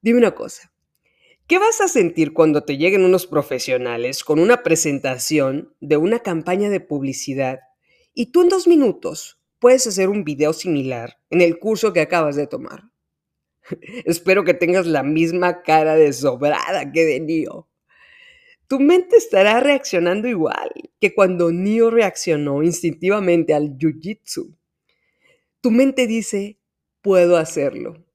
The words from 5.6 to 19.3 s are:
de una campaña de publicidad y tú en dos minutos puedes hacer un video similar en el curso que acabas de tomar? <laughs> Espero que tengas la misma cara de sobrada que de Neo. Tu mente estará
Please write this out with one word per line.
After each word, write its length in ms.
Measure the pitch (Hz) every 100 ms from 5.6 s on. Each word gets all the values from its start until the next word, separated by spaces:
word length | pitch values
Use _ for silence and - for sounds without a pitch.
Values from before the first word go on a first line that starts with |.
| - _
de 160 | 147 151
una 240 | 170 233
campaña 500 | 220 165 156 185 208
de 120 | 196
publicidad 800 | 190 147 135 131 - 135 131 131 _ _ _ _ _
y 200 | - 240
tú 80 | 349
en 80 | 349
dos 180 | 381 359
minutos 720 | 330 254 - - 156 - _ _ _
puedes 280 | 240 254 254
hacer 220 | 190 190
un 160 | 208 156
video 260 | 139 151
similar 680 | 160 180 147 131 123 117 _ _
en 100 | 165
el 200 | 175 165
curso 340 | 214 214 220
que 80 | 175
acabas 340 | 151 175 151 143
de 100 | 147
tomar? 440 | - - - 208 _ _ _ _ _ _ _
<laughs> 400 | _ - - 240
Espero 400 | - 165 - 190
que 100 | 175
tengas 320 | 175 170 180 170
la 160 | 151
misma 600 | 135 156 165 180 180 170
cara 320 | - 160 156 156
de 160 | 151
sobrada 800 | 127 139 123 143 139 - 185 139
que 140 | 165 160
de 160 | 135
Neo. 460 | 156 165 147 - - _ _ _ _ _ - _ _ _ _
Tu 100 | 269
mente 380 | 285 359 359 453
estará 420 | -